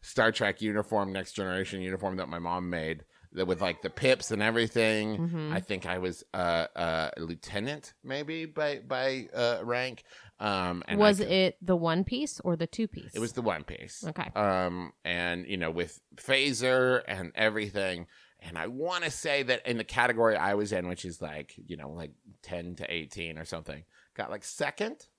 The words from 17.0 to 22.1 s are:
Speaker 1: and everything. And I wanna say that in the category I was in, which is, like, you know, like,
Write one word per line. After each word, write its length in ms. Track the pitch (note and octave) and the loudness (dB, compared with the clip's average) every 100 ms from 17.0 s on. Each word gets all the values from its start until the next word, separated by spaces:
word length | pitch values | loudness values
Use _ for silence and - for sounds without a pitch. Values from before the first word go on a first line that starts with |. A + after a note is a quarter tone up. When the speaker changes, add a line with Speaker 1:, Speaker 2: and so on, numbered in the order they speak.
| - | 2
Speaker 1:
and 240 | F#2+ F2 - | -4 -4 2
everything. 720 | A2 G#2+ G#2 G2 F#2+ F2 E2+ - - _ | 2 2 -2 -2 -2 -2 -8 -16 -20 _
And 180 | E2 E2+ | -12 -6
I 100 | E2 | -6
wanna 440 | B2+ E3 F3+ E3+ | -4 -2 0 -2
say 320 | - D#3+ C#3+ | -2 0 0
that 220 | B2+ B2 - | 2 0 0
in 100 | A#2 | -2
the 60 | |
category 540 | A2 - B2 A2+ A#2 G2+ | 0 4 4 6 6 6
I 160 | F2+ | 4
was 180 | G2+ G#2 | 2 2
in, 160 | G2 F2+ | 0 -2
which 160 | F2+ F2+ | -4 -8
is, 160 | E2 | -8
like, 320 | E2 D2+ D2 - | -8 -8 -12 -16
you 180 | - D#2+ | -12 -10
know, 140 | C#2+ | -10
like, 220 | E2 D#2 | -10 -12